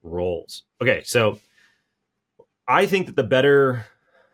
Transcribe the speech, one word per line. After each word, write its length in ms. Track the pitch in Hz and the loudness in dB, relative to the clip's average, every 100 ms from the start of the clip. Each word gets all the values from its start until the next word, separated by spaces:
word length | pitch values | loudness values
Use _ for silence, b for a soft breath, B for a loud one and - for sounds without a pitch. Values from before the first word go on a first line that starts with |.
roles. 640 | 82 85 90 85 - - - - | -12 -6 -6 -6 -10 -20 -20 -6
Okay, 200 | 120 90 | -2 -2
so 340 | - 123 107 107 b b b b b _ _ _ _ _ _ _ - | -2 0 0 -2 b b b b b _ _ _ _ _ _ _ -2
I 200 | 139 190 | 0 2
think 200 | 190 180 | -2 -2
that 100 | 131 | -4
the 60 | |
better, 600 | 113 131 139 143 135 123 110 B B B B | 0 2 4 4 2 -2 -10 B B B B